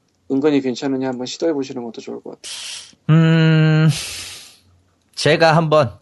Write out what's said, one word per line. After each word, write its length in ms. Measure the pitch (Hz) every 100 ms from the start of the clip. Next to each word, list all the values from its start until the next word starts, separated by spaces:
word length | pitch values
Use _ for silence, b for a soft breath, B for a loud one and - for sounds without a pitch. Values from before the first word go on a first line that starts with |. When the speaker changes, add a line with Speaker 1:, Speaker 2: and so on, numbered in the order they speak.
| _ _ -
Speaker 1:
은근히 300 | 135 151 143
괜찮으니 440 | 131 117 139 131
한번 200 | 131 123
시도해보시는 580 | 127 - 165 143 135 131
것도 180 | 117 -
좋을 200 | - 117
것 200 | - -
같아요. 120 | - B B B B _ -
Speaker 2:
음... 800 | 156 160 165 160 156 156 156 160 139 B B B B B B B _ _ _ _
제가 400 | - 143 160 160
한번 440 | 160 156 156 117 -